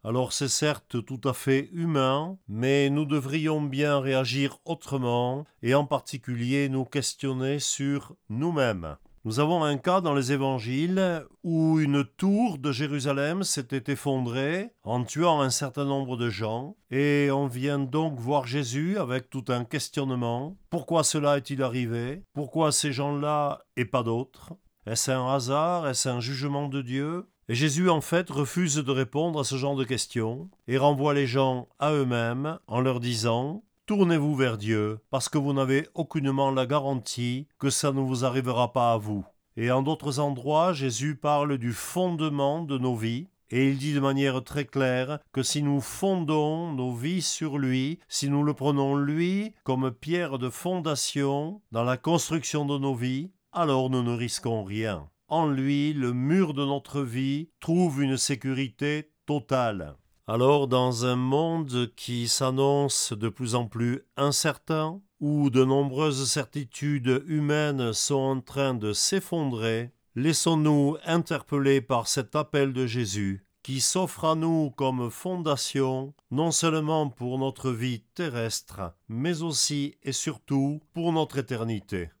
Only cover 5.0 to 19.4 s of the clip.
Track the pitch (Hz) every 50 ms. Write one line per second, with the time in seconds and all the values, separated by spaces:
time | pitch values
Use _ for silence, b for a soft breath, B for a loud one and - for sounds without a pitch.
5 | 123 120 120 120 123 123 131 139 151 b b b - 117 131 143 147 135 147 135
6 | - - - 131 - - 123 117 117 123 131 143 143 139 131 135 131 127 - 143
7 | 123 - - _ - 139 131 127 131 135 143 143 135 - - - 139 139 139 139
8 | - - - _ _ _ 107 117 147 170 170 151 131 120 104 90 82 78 73 -
9 | - _ - - _ 110 107 123 147 151 175 170 156 151 143 135 - 180 180 196
10 | 180 160 143 139 131 123 143 139 135 135 135 123 107 117 127 139 156 175 185 196
11 | 190 180 170 160 139 - - _ - 175 165 160 160 160 160 156 156 143 143 143
12 | 135 - _ - - 190 202 208 240 233 180 139 127 147 135 117 151 147 139 147
13 | 127 147 139 139 143 151 170 190 190 - - 147 135 - 147 135 113 - 139 -
14 | - 143 135 131 127 120 117 131 135 143 165 185 202 233 _ _ _ - 117 123
15 | 123 117 - 147 170 175 160 147 139 131 123 - 147 135 117 143 143 139 139 139
16 | 135 123 127 117 120 117 101 92 113 107 110 117 131 151 208 _ _ _ 120 135
17 | 143 147 143 143 143 139 135 139 143 135 120 127 127 143 143 139 139 127 123 156
18 | 160 160 147 123 113 123 147 143 131 120 123 147 143 117 120 139 156 175 202 208
19 | 170 120 127 131 127 _ - 135